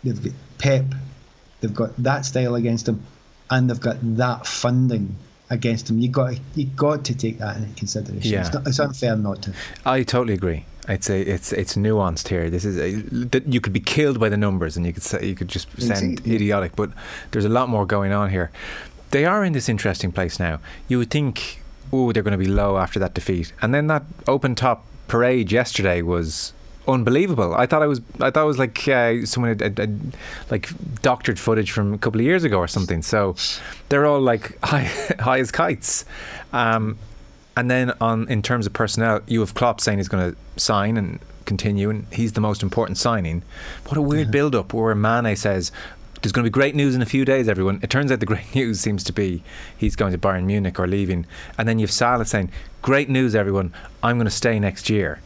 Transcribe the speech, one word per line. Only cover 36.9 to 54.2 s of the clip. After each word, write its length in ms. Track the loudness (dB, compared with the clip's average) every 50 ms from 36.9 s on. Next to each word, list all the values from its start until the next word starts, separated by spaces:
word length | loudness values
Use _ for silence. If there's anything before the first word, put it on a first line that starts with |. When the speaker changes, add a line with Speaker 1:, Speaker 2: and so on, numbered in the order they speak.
| -4 -8 -12 -18 -18 -20 -20 -20 -20 -20 -20 -6 -4
Speaker 2:
and 140 | -2 2 2
then 220 | 2 2 2 2 0 2
on, 280 | 2 2 2 0 0 0
in 140 | 0 0
terms 240 | 2 2 0 0 0
of 60 | -2
personnel, 480 | 0 0 0 0 2 2 2 2 2 0 0
you 140 | 0 0 0
have 140 | 0 0 0
Klopp 260 | 2 2 2 2 2
saying 180 | 0 0 0 0
he's 100 | 0 0
gonna 260 | 0 0 0 0 -2 -6 -16 -16 -6
sign 400 | -4 0 0 2 2 2 2 0
and 220 | 0 0 -2 -4 -8 -12 -16 -20 -14 -4
continue, 440 | -4 -4 0 0 0 0 2 0 0
and 160 | -2 -4 -6 -6
he's 200 | -2 -2 -2 0
the 80 | 0 0
most 220 | 0 0 0 0
important 340 | -2 0 0 0 0 0 -2
signing. 460 | -2 0 0 0 0 0 -2 -2 -4 -6 -8 -16 -14 -14 -12 -14 -14 -8
What 100 | -4 -2
a 60 | 0
weird 260 | 2 2 2 2 2 2
Speaker 1:
Yeah. 40 |
Speaker 2:
build-up 400 | 2 2 2 4 2 0 0 -2
where 220 | -2 0 2 2 2
Mane 420 | 4 4 4 4 2 2 0 0
says, 340 | 0 0 0 0 0 -2 -4 -8 -12 -16 -16 -16 -18 -20 -18 -14 -4
"There's 100 | -4 0
gonna 120 | 0 2 2
be 40 | 2
great 240 | 4 4 2 4 4
news 200 | 2 2 4 4
in 80 | 2
a 40 | 0
few 180 | 2 2 2 4
days, 240 | 4 4 4 4 2
everyone." 300 | 2 2 2 2 2 0
It 80 | -2 0
turns 200 | 0 2 2 2
out 100 | 2 0
the 60 | 2
great 280 | 0 0 -2 -2 -2 0
<laughs> 0 |
news 260 | 0 0 0 0 -2
seems 240 | 0 -2 -2 -2 -2
to 80 | -2
be 300 | 0 0 0 0 0 -4 -8 -12 -16 -16 -16 -16 -6
he's 200 | 0 0 0 2
going 160 | 0 0 0
to 60 | 0 0
Bayern 260 | 0 0 2 2 0
Munich 340 | 2 2 2 0 0 0 0
or 60 | 0
leaving. 400 | 2 2 0 2 0 0 -2 -2 -6 -10 -18 -16 -12 -4 -2
And 100 | 0 0
then 100 | 2 2
you've 120 | 2 0
Salah 340 | 2 2 4 4 4 2 2
saying, 260 | 0 0 0 0 -2 -6 -10 -12 -12 -16 -6
"Great 260 | 0 2 4 4 4 2
news, 240 | 2 2 4 4 4
everyone, 380 | 2 2 2 2 0 0 -2 -4 -10 -18 -18 -10 -2
I'm 140 | 0 2 2
gonna 140 | 4